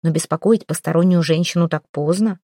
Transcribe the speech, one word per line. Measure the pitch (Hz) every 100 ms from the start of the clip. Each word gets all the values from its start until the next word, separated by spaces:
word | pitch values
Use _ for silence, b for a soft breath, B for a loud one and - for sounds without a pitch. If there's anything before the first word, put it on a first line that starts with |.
но | 170
беспокоить | 160 - 165 202 226 -
постороннюю | 165 - 165 180 180
женщину | 156 160 175 175 170
так | 156 _
поздно. | - 147 185 220 180 _